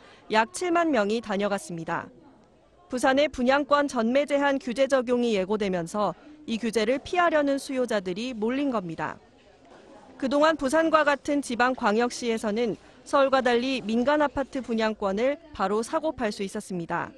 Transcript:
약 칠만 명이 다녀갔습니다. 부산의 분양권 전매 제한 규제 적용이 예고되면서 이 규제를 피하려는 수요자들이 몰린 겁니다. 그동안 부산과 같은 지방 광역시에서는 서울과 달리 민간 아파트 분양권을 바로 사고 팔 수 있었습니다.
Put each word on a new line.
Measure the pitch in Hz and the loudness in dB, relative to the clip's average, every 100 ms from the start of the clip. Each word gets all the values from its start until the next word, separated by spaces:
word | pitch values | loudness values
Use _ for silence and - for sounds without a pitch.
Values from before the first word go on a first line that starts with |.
| - - - | -16 -20 -2
약 | 214 - | 0 0
칠만 | - 359 339 330 | -2 0 2 2
명이 | 254 202 226 | 2 2 0
다녀갔습니다. | - 196 202 196 - 170 165 165 - - - - _ _ _ _ - | -2 -2 -2 -2 -6 -10 -6 -6 -8 -16 -20 -20 _ _ _ _ -8
부산의 | 254 269 269 294 | 0 2 4 2
분양권 | 277 247 277 277 285 285 | 2 2 2 4 2 2
전매 | 262 226 269 294 | 0 2 2 2
제한 | 285 285 277 | 2 2 0
규제 | 254 240 262 | -2 0 2
적용이 | 269 240 247 240 202 | 2 2 0 2 0
예고되면서 | 185 214 202 180 170 214 196 - - - - | 0 -2 0 -2 -4 -2 -2 -4 -12 -16 -8
이 | 226 | -4
규제를 | 233 226 214 269 | -2 0 0 0
피하려는 | - 359 339 311 285 277 | -2 0 2 4 2 0
수요자들이 | - 262 240 214 185 180 247 | -2 -4 -2 -2 -2 -6 -6
몰린 | 233 220 262 285 | -4 -2 0 -2
겁니다. | 233 180 160 151 - - _ - - - - - - - - | -2 -4 -6 -8 -8 -16 _ -20 -20 -20 -20 -20 -20 -20 -6
그동안 | 262 285 311 311 | -2 2 4 2
부산과 | 269 302 330 311 | 0 2 4 4
같은 | 285 277 - 285 | 2 0 0 -2
지방 | 269 240 247 254 | -2 0 0 0
광역시에서는 | 233 208 240 - 240 226 220 208 240 170 - - | 0 2 0 -2 -4 -4 -2 -2 -2 -4 -10 -20
서울과 | - 285 269 262 | -2 2 4 4
달리 | 247 240 262 262 | 4 2 0 -2
민간 | 196 226 247 302 | -2 0 2 2
아파트 | 285 285 269 269 | 2 -2 -6 -6
분양권을 | 247 226 220 214 202 196 262 294 - | -4 0 0 0 -2 0 0 -2 -6
바로 | - 190 214 | -4 -2 0
사고 | 233 320 311 | -2 -2 -2
팔 | 277 220 | -2 -4
수 | 208 | -4
있었습니다. | 196 214 - 185 165 170 - | -6 -8 -8 -8 -4 -4 -6